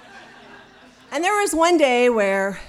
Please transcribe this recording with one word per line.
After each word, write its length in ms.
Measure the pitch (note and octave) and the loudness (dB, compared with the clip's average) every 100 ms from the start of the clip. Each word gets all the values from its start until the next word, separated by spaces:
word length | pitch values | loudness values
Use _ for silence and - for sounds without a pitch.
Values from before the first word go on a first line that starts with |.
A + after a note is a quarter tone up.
| - G5 - - - - - - - - - | -20 -20 -20 -20 -20 -20 -20 -20 -20 -20 -12
And 120 | C#4 | -6
there 160 | F4 G#4 | -2 -2
was 140 | G4+ | -2
one 240 | D#4 E4+ E4+ | 0 2 2
day 320 | C#4 A#3+ B3 | 2 2 2
where 500 | A3+ G3 G3 G3 F#3 | 2 0 -2 -4 -8